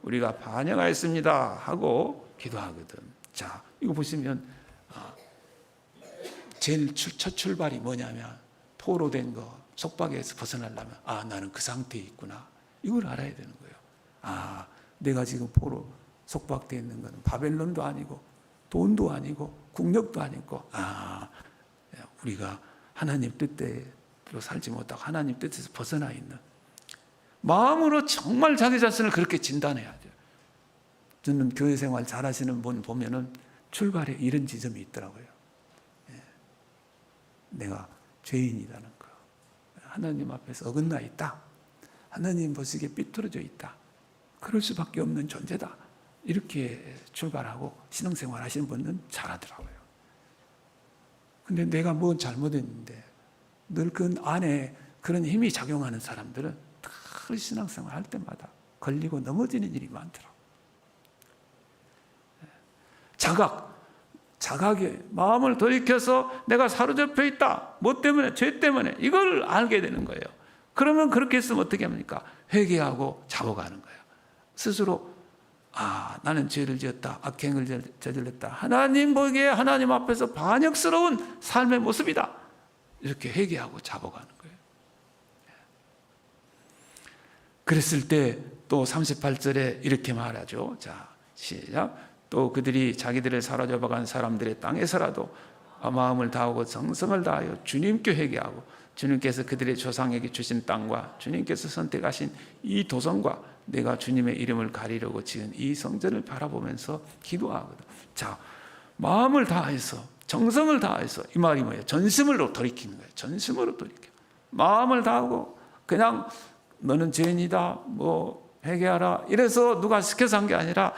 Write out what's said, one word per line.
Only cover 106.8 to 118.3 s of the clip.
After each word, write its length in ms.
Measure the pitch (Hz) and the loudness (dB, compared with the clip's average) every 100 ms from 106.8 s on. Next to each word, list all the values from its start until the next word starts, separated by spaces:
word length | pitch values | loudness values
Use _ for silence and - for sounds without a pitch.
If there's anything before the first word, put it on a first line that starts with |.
| - 151 - - | -8 -10 -12 -18
기도하거든." 600 | - 180 - - - - - - - | -8 -4 -4 -4 -8 -14 -20 -20 -16
자, 240 | - 107 101 - - - - - - | -10 -8 -10 -14 -20 -20 -20 -18 -4
마음을 480 | 147 202 254 285 226 | 2 4 6 4 4
다해서, 580 | 175 139 135 - 120 - - - | 2 0 -2 -6 -10 -14 -12 -4
정성을 500 | 214 233 254 311 277 | 2 4 6 4 4
다해서, 460 | 196 104 - - - | 2 0 -4 -8 -2
이 60 | 170 | 4
말이 240 | 170 143 | 4 4
뭐예요? 200 | 113 107 - | 0 -4 0
전심으로 640 | 156 208 277 285 247 131 | 2 4 6 6 4 2
돌이키는 460 | - 120 - 104 95 | 0 -2 -4 -10 -14
거예요. 120 | - - | -16 -12
전심으로 600 | 120 180 - 254 - - | -8 -4 -2 0 0 -2
돌이켜. 320 | - - - _ _ _ _ | -10 -14 -20 _ _ _ _
마음을 520 | 131 160 214 254 254 | 4 6 6 6 4
다하고 560 | 220 240 247 240 - - - - - | 4 2 2 -2 -4 -12 -20 -18 0
그냥 420 | 180 226 151 - - - - _ - | 4 4 4 -4 -12 -20 -20 _ -6
"너는 320 | 139 147 165 | 2 4 4
죄인이다, 680 | - 165 175 175 185 175 - - | 2 4 2 2 2 0 -4 -8
뭐 640 | 220 156 160 - | -2 0 0 -2